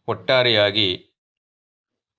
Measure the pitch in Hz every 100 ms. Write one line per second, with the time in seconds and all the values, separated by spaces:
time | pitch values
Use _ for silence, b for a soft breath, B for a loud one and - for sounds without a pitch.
0 | - 110 - 131 123 107 101 104 98 90
1 | _ _ _ _ _ _ _ _ _ _
2 | _